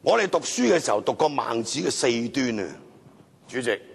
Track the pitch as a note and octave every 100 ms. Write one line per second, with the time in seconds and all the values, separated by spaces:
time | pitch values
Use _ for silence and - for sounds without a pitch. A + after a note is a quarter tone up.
0 | C#3 A3+ G3 E3 - - A#3+ F3 - G#2
1 | G#2 B2+ D#3 C#3 A#2+ A#2 A2+ C#3 E3 -
2 | C3+ A#2 A#2 C#3 B2+ A2 F2 D2 - -
3 | - - - _ - B2 A#2+ G2+ -